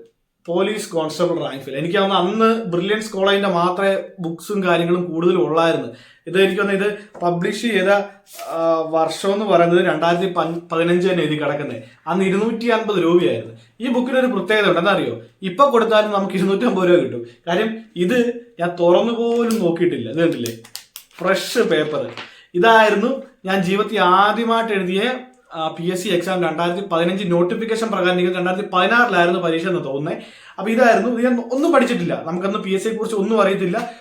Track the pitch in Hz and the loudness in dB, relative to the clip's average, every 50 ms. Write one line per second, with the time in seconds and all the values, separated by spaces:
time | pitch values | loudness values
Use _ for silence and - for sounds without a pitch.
0 | - _ _ _ _ _ _ _ - 170 170 180 196 208 214 196 - - 165 165 | -16 _ _ _ _ _ _ _ -8 -4 -2 0 0 0 -2 -6 -8 -4 -4 -4
1 | 156 151 - - 175 170 165 160 147 135 131 135 - 135 131 143 160 170 185 202 | -4 -2 -2 -2 0 0 0 -2 -4 -6 -8 -10 -12 -10 -8 -6 -4 -2 0 0
2 | 196 196 196 180 175 196 214 226 226 226 226 226 - 175 170 175 185 202 214 220 | 0 2 2 0 0 0 0 2 2 2 2 0 -2 -4 -4 -2 0 0 -2 -2
3 | 214 - - 190 190 202 196 196 196 196 175 170 175 180 180 190 196 196 196 - | -4 -6 -4 0 2 2 2 2 0 0 0 0 0 0 0 0 0 0 0 0
4 | - - - - 170 165 170 - - - 208 196 185 180 170 165 170 170 175 180 | -4 -8 -12 -8 -8 -8 -8 -8 -8 -6 -4 -2 2 2 2 2 2 2 0 0
5 | 175 175 156 165 170 180 185 175 151 147 160 165 165 165 156 147 127 117 - - | -2 -4 -4 0 2 2 4 2 2 2 2 2 2 2 0 0 -4 -8 -12 -16
6 | - - _ _ - 165 165 190 196 190 185 208 202 202 196 190 202 214 - - | -20 -20 _ _ -12 -4 2 2 2 2 2 0 -2 0 0 0 -2 -2 -4 -6
7 | - - - - 170 175 170 170 185 214 - - 240 233 208 185 180 196 202 202 | -12 -18 -10 -4 -2 -2 0 0 -2 -4 -4 -2 -4 -2 0 0 2 4 2 2
8 | 202 - - - _ _ - - - - 156 165 165 165 165 160 160 160 160 160 | 0 -4 -12 -20 _ _ -18 -16 -12 -8 -6 -2 0 0 0 0 0 0 0 0
9 | 160 160 - - - 196 202 214 220 196 175 165 170 170 175 180 185 175 156 156 | 0 0 -2 -4 -2 -2 0 0 2 2 4 4 6 6 4 4 4 2 0 0
10 | 165 170 175 175 190 180 175 175 156 165 170 170 - - 170 165 170 175 175 180 | 2 0 2 0 0 -2 0 -2 -2 -2 -4 -8 -8 -4 -2 0 2 2 2 2
11 | 175 185 180 170 151 151 156 147 147 147 147 147 143 127 117 110 - - - _ | 2 2 2 2 0 0 -2 -2 -2 -2 -2 -4 -6 -6 -8 -10 -14 -18 -20 _
12 | - 156 175 190 190 185 190 202 220 233 226 226 233 240 220 220 220 214 202 180 | -6 -4 0 0 2 2 2 2 0 0 -2 -2 0 0 0 0 0 0 0 0
13 | 160 165 175 175 156 135 117 110 - - - - - _ _ - 226 269 240 247 | 2 4 4 4 4 2 -2 -2 -6 -10 -16 -20 -20 _ _ -8 -4 -2 0 0
14 | 247 262 262 254 254 - 202 190 180 - 214 214 202 185 170 170 175 202 185 165 | 0 0 0 0 0 0 0 -2 0 0 2 2 4 2 2 2 2 2 0 0
15 | 139 123 117 - - - _ - 190 185 175 269 285 285 240 233 220 226 220 214 | -2 -4 -6 -10 -14 -20 _ -10 -8 -6 2 2 2 4 4 2 2 4 2 2
16 | 214 214 202 196 196 190 190 185 190 196 196 185 247 - 196 190 180 170 175 147 | 2 2 0 -2 -2 -2 -2 0 0 0 0 2 0 0 0 2 2 4 4 4
17 | 127 117 120 120 - - - _ - 170 180 208 220 220 - - - - - 175 | 4 0 -6 -8 -12 -14 -18 _ -6 -2 -2 0 0 -2 -4 -8 -14 -12 -4 -2
18 | 175 185 254 247 233 240 - - - - _ - 170 175 175 - 170 170 180 202 | 0 0 2 2 0 0 -2 -6 -12 -16 _ -6 -6 -4 -2 0 4 4 4 4
19 | 214 233 233 226 233 233 233 240 233 226 220 196 180 170 170 165 170 147 143 123 | 4 2 0 -2 -2 0 0 0 0 0 0 0 0 0 0 2 0 0 0 -2
20 | 113 110 135 160 170 151 - 123 117 110 113 - - - - - - _ _ - | -6 -6 -2 0 0 0 0 -2 -4 -6 -6 -8 -14 -18 -18 -20 -20 _ _ -20
21 | - _ _ - 170 185 190 180 - - - 247 214 - 165 151 151 151 151 135 | -20 _ _ -6 -2 0 0 0 -2 -4 -2 -2 0 0 0 0 0 -2 -4 -6
22 | - - - - - - - - - _ - 175 208 226 226 220 214 214 208 202 | -6 -8 -10 -14 -18 -18 -20 -20 -20 _ -2 2 4 6 6 6 6 4 2 0
23 | 220 262 269 - - - _ _ - 185 190 196 175 180 196 202 208 208 220 202 | 0 -2 -2 -4 -8 -16 _ _ -6 -2 -2 0 0 0 0 0 0 -2 0 0
24 | 180 180 185 196 202 208 208 226 233 233 226 226 226 226 208 190 185 175 185 190 | 4 4 6 6 4 4 2 0 0 0 0 0 0 0 -2 -2 -2 -2 -2 0
25 | 220 254 254 247 - - - _ _ _ - 165 160 160 160 170 165 175 185 175 | 0 -2 -4 -6 -10 -16 -20 _ _ _ -8 -6 -6 -6 -6 -4 -4 -4 -4 -2
26 | 180 208 180 175 170 190 185 180 170 160 156 165 170 175 175 196 196 - 165 170 | -2 -2 -2 -2 0 -2 -2 -2 -2 -2 -2 -2 -2 -2 -2 -4 -4 -2 -2 0
27 | 170 175 190 196 208 175 170 170 175 175 226 214 226 220 220 220 226 208 196 185 | 0 0 -2 -2 -2 0 2 2 2 2 0 -4 -4 -4 -2 -2 -2 -2 -2 0
28 | 180 185 180 180 180 180 180 180 175 180 185 190 - - 185 180 185 208 233 240 | 0 0 2 2 0 0 0 -2 -2 -2 -2 -4 -4 -2 0 0 2 4 4 4
29 | 233 196 190 175 175 175 180 180 175 165 165 165 180 190 175 151 139 135 135 143 | 2 2 4 2 2 2 2 0 -2 -2 -2 -2 -2 -2 -4 -4 -4 -4 -6 -6
30 | 151 170 175 - - - - - - - - - 190 220 226 247 247 233 208 190 | -6 -6 -8 -8 -12 -18 -20 -20 -20 -20 -12 -8 -4 -2 2 4 4 4 4 4
31 | 208 247 240 220 240 254 240 240 - - 247 277 311 349 302 254 240 240 220 180 | 2 0 -2 0 0 0 0 0 -2 -4 -2 0 0 2 4 4 2 2 0 -2
32 | 170 147 127 - - 160 175 180 190 196 214 214 - 190 190 190 - 226 - 220 | -2 -4 -4 -6 -6 -6 -6 -4 -4 -4 -4 -4 -4 -2 -2 -2 -2 -2 -4 -4
33 | 226 202 220 202 190 220 226 214 196 190 196 170 190 175 185 233 233 - - - | -4 -4 -2 -2 -2 0 2 2 2 2 2 0 -2 -2 -2 -4 -4 -6 -10 -16